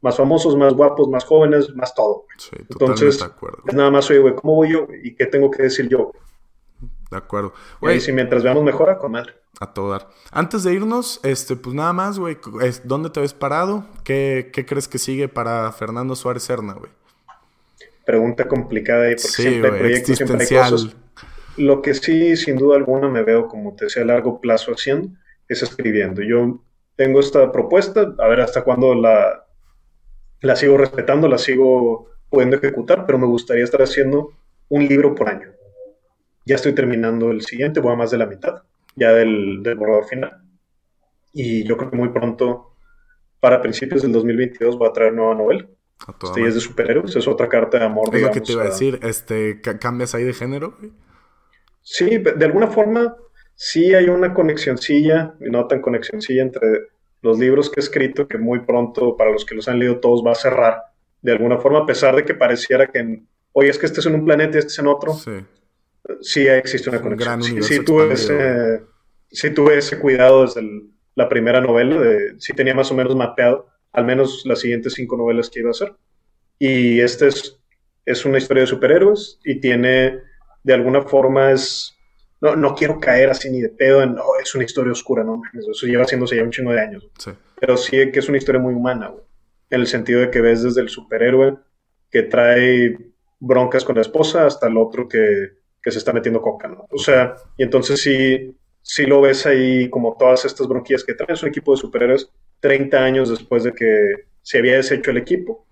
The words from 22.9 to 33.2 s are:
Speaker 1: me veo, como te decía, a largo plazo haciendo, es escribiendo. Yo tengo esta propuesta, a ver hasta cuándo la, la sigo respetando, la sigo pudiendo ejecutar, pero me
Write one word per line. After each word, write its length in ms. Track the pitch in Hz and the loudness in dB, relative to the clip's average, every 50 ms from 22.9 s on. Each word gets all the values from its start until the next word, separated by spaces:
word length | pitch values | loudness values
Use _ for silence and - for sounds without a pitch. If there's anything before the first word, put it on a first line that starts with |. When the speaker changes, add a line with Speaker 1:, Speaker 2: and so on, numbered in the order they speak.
| 131 135 139 139 | -2 0 0 -2
Speaker 1:
me 140 | 131 117 110 | -2 -2 0
veo, 240 | 110 113 117 113 | 2 2 2 0
como 300 | 113 - 107 104 104 98 | -2 -8 -12 -12 -12 -10
te 80 | - 110 | -8 -8
decía, 180 | 101 - 127 117 | -6 -4 -4 0
a 40 | |
largo 340 | 113 120 120 117 123 110 - | 0 0 0 0 -2 -6 -4
plazo 320 | - 120 113 110 - - 117 | -2 -2 -2 0 -2 -4 -8
haciendo, 380 | - - 139 139 156 185 196 185 _ _ _ _ _ _ _ | -8 -4 -4 -4 -4 -4 -8 -14 _ _ _ _ _ _ _
es 140 | 123 - - | -6 -6 -6
escribiendo. 600 | 120 - - 127 113 107 104 98 92 92 98 101 | -8 -8 -6 -4 -2 0 0 -2 -2 -4 -6 -4
Yo 400 | 107 117 120 120 120 123 - _ _ _ _ _ _ _ | 0 0 0 0 0 -4 -6 _ _ _ _ _ _ _
tengo 240 | - 135 135 135 139 | -2 0 2 4 2
esta 320 | 139 139 - 151 131 - - | 2 4 4 4 4 4 2
propuesta, 600 | 127 117 - 170 190 196 - - 220 208 - - - | -2 -2 2 2 2 2 2 0 0 0 0 -2 0
a 80 | 113 110 | 2 2
ver 120 | 117 120 | 4 4
hasta 240 | 123 - - 127 123 | 2 0 -2 -4 -2
cuándo 300 | 135 127 123 127 131 127 | 0 0 2 4 2 4
la, 500 | 117 117 113 110 104 101 104 110 - _ _ _ _ _ _ _ _ _ _ _ _ _ - - - - - - _ | 4 4 4 6 6 4 2 0 -4 _ _ _ _ _ _ _ _ _ _ _ _ _ -20 -20 -20 -20 -20 -20 _
la 160 | - 135 123 | 0 0 0
sigo 220 | - 147 139 139 139 | 2 4 4 6 6
respetando, 500 | 139 131 - 123 113 123 135 147 160 151 | 4 2 0 -6 -2 0 2 2 4 2
la 100 | 127 123 | 2 0
sigo 680 | - - 131 127 131 131 127 127 120 117 113 113 - - - - - - | 0 -2 2 2 4 4 4 4 2 0 -2 -4 -10 -18 -20 -20 -12 0
pudiendo 280 | - 139 123 123 135 | 2 2 2 2 0
ejecutar, 500 | 143 - 139 135 127 117 - 185 190 185 | 0 0 -2 -4 -4 0 0 0 0 2
pero 120 | 190 135 | -2 0
me 80 | 127 | 0